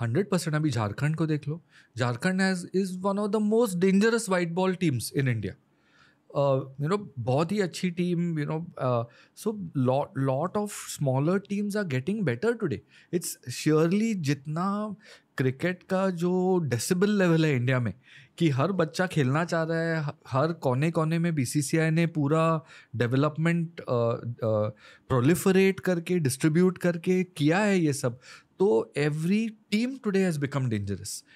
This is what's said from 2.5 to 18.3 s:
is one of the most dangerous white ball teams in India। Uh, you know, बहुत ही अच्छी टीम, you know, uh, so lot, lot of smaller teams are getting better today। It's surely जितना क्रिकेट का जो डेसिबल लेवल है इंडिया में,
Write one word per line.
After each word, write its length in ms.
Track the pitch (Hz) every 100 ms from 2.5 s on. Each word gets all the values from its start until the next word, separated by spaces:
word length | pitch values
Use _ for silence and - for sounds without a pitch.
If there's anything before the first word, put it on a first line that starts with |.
| 180 180 185
is 220 | 190 185 196
one 200 | 196 208
of 100 | 214
the 180 | 208
most 300 | 226 240 175
dangerous 460 | 190 196 226 226 208
white 240 | 180 175 170
ball 220 | 185 180
teams 280 | 170 123 - -
in 80 | 131
India। 260 | 110 98 - _ _ _ _ _ _ - 147
Uh, 240 | 139 135 131 -
you 80 | 147
know, 160 | 208 208 123
बहुत 320 | 113 135 170
ही 100 | 208
अच्छी 300 | 180 - 185
टीम, 500 | 170 175 170 175 156
you 100 | 147
know, 140 | 160 170 -
uh, 220 | 131 120 117 - _ -
so 180 | 214 214 170 143 123
lot, 420 | 135 - 135 135
lot 220 | 131 180 208
of 120 | 208 - - -
smaller 380 | 139 131 151 196 -
teams 240 | 202 208 208
are 140 | 190
getting 300 | 127 135 220
better 300 | 160 117 220
today। 240 | 233 175 107 - - _
It's 420 | 175 - - 127 - 156
surely 500 | 156 165 202 226 196
जितना 800 | 139 143 143 160 190 208 214 190 - - _ -
क्रिकेट 460 | 131 131 170 180
का 260 | - 190 190
जो 480 | 170 175 185 180 185
डेसिबल 520 | 147 117 - 180 202
लेवल 360 | 208 180 160 156
है 100 | 131
इंडिया 240 | 123 127
में, 140 | 113 - _ - -